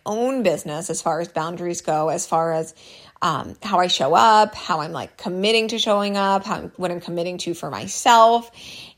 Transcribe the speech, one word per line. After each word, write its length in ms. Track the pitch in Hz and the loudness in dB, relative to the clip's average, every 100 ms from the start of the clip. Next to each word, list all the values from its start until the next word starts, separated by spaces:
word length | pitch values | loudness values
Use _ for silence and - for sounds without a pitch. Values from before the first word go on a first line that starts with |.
own 380 | - 214 247 269 | -8 -4 -2 0
business 480 | 196 147 165 151 180 | 0 0 -4 -8 -6
as 100 | 165 | -4
far 200 | 170 156 | -2 -4
as 80 | 170 | -4
boundaries 520 | - 160 175 175 170 | -6 -6 -6 -6 -6
go, 280 | - 156 156 | -2 -2 0
as 180 | 156 - | -2 -2
far 260 | 165 165 | 0 0
as, 220 | 160 165 - - - - _ | -2 -4 -12 -20 -20 -20 _
um, 340 | 170 143 - - | -2 -2 -6 -14
how 160 | 208 185 | 0 2
I 80 | 180 | 4
show 280 | - 135 | 2 4
up, 400 | 175 226 214 214 | 6 8 8 4
how 260 | - - 165 | 0 -4 -4
I'm, 120 | 156 | -4
like, 240 | 156 101 - | -8 -10 -10
committing 520 | 208 180 208 226 220 | -8 -2 2 2 0
to 100 | 226 | -2
showing 380 | 226 202 202 202 | 0 0 0 0
up, 260 | 196 196 | 0 0
how, 260 | 196 165 - - | -2 -8 -8 -8
what 140 | 175 | -6
I'm 100 | 175 | -6
committing 380 | 170 170 175 180 | -6 -6 -6 -6
to 160 | - | -8
for 160 | 170 151 | -8 -8
myself. 800 | 104 196 - 254 233 226 233 233 - - - - | -10 -8 -2 4 6 6 4 -2 -16 -20 -20 -20